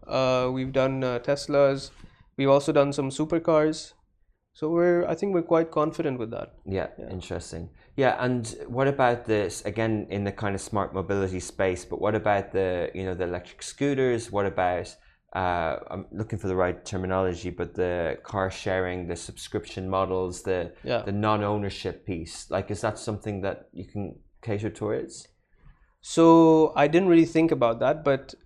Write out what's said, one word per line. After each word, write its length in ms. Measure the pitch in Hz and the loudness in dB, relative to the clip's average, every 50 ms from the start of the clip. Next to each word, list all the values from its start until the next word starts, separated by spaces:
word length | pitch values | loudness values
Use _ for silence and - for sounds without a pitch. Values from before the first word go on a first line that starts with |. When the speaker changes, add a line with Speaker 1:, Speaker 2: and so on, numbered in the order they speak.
| - | -10
Speaker 1:
Uh, 440 | - - 131 131 127 127 127 127 127 | -4 -2 0 2 2 2 2 0 0
we've 220 | 131 131 131 131 131 | -2 -4 -4 -2 0
done, 320 | 135 131 135 135 135 131 | 2 2 2 0 -2 -2
uh, 140 | 127 123 120 | -2 -4 -4
Teslas. 720 | - - 143 143 - - 143 143 139 135 139 135 - - - - - - _ _ - _ _ - | -2 -2 -2 -2 -2 0 4 6 6 6 4 2 -6 -12 -16 -20 -20 -20 _ _ -20 _ _ 0
We've 100 | 135 135 | 4 6
also 240 | 139 135 - 160 147 | 6 6 6 4 4
done 220 | 147 139 143 139 | 4 4 4 2
some 160 | - 139 135 | -2 -2 -2
supercars. 840 | 135 - 156 156 170 165 165 170 160 156 151 156 156 - - - - _ _ _ _ _ _ _ _ _ _ _ _ | -2 -2 -2 0 0 0 2 4 4 4 4 2 0 -2 -8 -16 -18 _ _ _ _ _ _ _ _ _ _ _ _
So 160 | - 156 156 | -8 -4 -2
we're, 360 | 170 170 175 175 175 175 175 | 0 2 4 4 4 2 2
I 80 | - 165 | 0 -2
think 200 | 160 202 202 190 | -2 -2 0 0
we're 80 | 170 165 | 0 0
quite 280 | - 170 165 165 165 | 2 2 2 2 2
confident 480 | - 160 151 160 156 - 160 147 131 123 | 0 0 0 0 0 -2 -2 -2 -2 -4
with 120 | 113 113 | -6 -6
that. 240 | 113 - - - - - - | -6 -8 -10 -10 -14 -16 -8
Speaker 2:
Yeah, 240 | - 95 92 80 - - - | -4 -4 -2 -2 -4 -6 -12
Speaker 1:
Yeah. 120 | 50 64 | -14 -12
Speaker 2:
interesting. 580 | 92 92 - - 90 85 - - - 82 87 - - - - _ - | -10 -10 -10 -8 -8 -8 -8 -10 -12 -12 -12 -12 -16 -20 -20 _ -2
Yeah, 220 | - 135 123 - - 123 | 0 2 2 2 2 0
and 320 | 123 127 123 110 113 - - - - | 0 0 -2 -4 -6 -10 -12 -12 -6
what 200 | 117 127 135 139 | -2 0 0 2
about 380 | 139 139 131 120 120 120 - | 2 4 2 2 2 0 0
this, 360 | 110 110 104 101 87 - - - | 0 0 0 0 0 -4 -6 -8
again, 400 | 104 98 117 113 113 110 107 - - | -6 -4 -2 0 0 0 -2 -2 -2
in 160 | 95 101 101 | -4 -2 -2
the 80 | 101 95 | -2 -4
kind 220 | - 113 101 98 | -4 -4 -4 -4
of 80 | 95 - | -4 -6
smart 320 | - 110 101 95 - - | -4 -2 -2 -2 -2 -2
mobility 460 | 95 90 92 101 98 95 92 92 90 | -4 -2 0 0 0 0 0 -2 -4
space, 440 | 87 - - - 98 95 90 90 - | -8 -6 -4 0 0 0 0 -2 -6
but 160 | - - - | -8 -6 -2
what 140 | 90 107 110 | -2 0 0
about 380 | 107 - 104 104 101 95 - - | 0 2 2 2 0 0 -2 -2
the, 380 | 95 95 90 90 87 82 - - | -2 0 0 0 -2 -4 -4 -4
you 100 | 92 95 | -6 -6
know, 80 | 92 92 | -6 -4
the 100 | 87 90 | -4 -4
electric 380 | 87 87 87 - - - - - | -4 -4 -6 -8 -12 -18 -16 -16
scooters? 720 | - - - 143 143 139 131 131 127 120 113 117 - 98 | -12 -6 -2 -2 0 0 2 2 2 0 0 -2 -4 -2
What 140 | 101 98 | -2 0
about, 420 | 98 - 95 92 90 90 85 - - - - _ _ _ _ _ - - | 0 0 0 0 0 0 -2 -4 -8 -12 -20 _ _ _ _ _ -10 -6
uh, 400 | 92 92 90 90 87 82 80 65 - - - | -4 -2 0 0 0 -2 -2 -4 -4 -8 -8
I'm 160 | - 98 - - | -10 -10 -10 -10
looking 280 | - 95 110 - 113 92 | -8 -8 -8 -6 -6 -6
for 100 | - 95 | -2 -2
the 80 | 92 | 0
right 260 | 92 90 90 87 - - | 2 2 2 0 -4 -8
terminology, 640 | - 104 92 92 92 92 95 95 92 87 85 - 90 | -8 -6 -4 -2 0 0 0 0 0 -2 -4 -6 -8
but 240 | 85 - 87 - - | -6 -6 -8 -6 -4
the 440 | - 90 90 87 87 82 78 - - - | -2 -2 0 0 -2 -2 -4 -4 -6 -10
car 280 | - 110 98 95 95 | -6 -4 -2 -2 -2
sharing, 560 | - - - 101 92 95 92 90 90 90 87 87 | -4 -6 -4 -2 -2 0 0 -2 -4 -6 -6 -6
the 80 | 87 | -8
subscription 720 | 87 - - 104 - - - - 104 - - - 98 92 95 | -8 -10 -14 -16 -16 -12 -8 -6 -6 -6 -8 -10 -8 -6 -2
models, 520 | 95 95 95 92 92 92 92 92 90 - - | 0 0 0 0 0 -2 -2 -4 -6 -6 -4
the, 300 | 95 92 90 85 85 - - - | -2 -2 -2 -2 -6 -10 -12 -6
Speaker 1:
Yeah. 200 | 127 123 110 - | -4 -4 -2 -2
Speaker 2:
the 100 | 101 101 | -2 -2
non-ownership 920 | 104 107 107 107 104 104 101 104 104 101 98 - - - 92 82 - - | 0 2 2 2 2 2 0 0 -2 -2 -4 -6 -6 -6 -8 -8 -8 -8
piece? 440 | - 92 82 80 82 - - - - | -8 -6 -6 -8 -10 -12 -14 -10 -4
Like, 200 | - 98 95 - | -4 -4 -4 -4
is 100 | 104 98 | -6 -4
that 180 | - 110 107 - | -4 -4 -4 -4
something 440 | - - 107 95 - 107 101 95 95 | -6 -6 -6 -6 -6 -6 -6 -4 -4
that 260 | 98 - - - _ - | -6 -6 -8 -10 _ -16
you 120 | - 98 | -16 -14
can 320 | - - 104 101 82 - - - _ _ _ - | -10 -8 -8 -8 -8 -10 -14 -20 _ _ _ -6
cater 280 | 117 101 101 110 101 | -4 -4 -2 -4 -4
towards? 580 | - - 107 104 110 135 - - - - - - _ _ _ _ _ _ _ - - _ _ _ _ _ | -6 -4 -4 -4 -4 -4 -6 -8 -12 -16 -20 -20 _ _ _ _ _ _ _ -20 -20 _ _ _ _ _
Speaker 1:
So 720 | - - - 165 165 165 165 165 165 160 160 156 156 151 - | -14 -4 4 6 8 10 10 10 10 8 8 6 6 4 4
I 120 | - 147 151 | 4 2 4
didn't 200 | 156 175 196 185 | 4 4 6 6
really 160 | 170 165 160 | 8 6 6
think 240 | 165 - 160 165 160 156 | 6 4 2 4 4 4
about 280 | 131 123 117 117 117 | 4 2 2 2 2
that, 240 | 113 131 151 156 - | 2 0 0 2 2
but 300 | 143 135 131 - - - - _ | 2 2 0 0 -8 -20 -20 _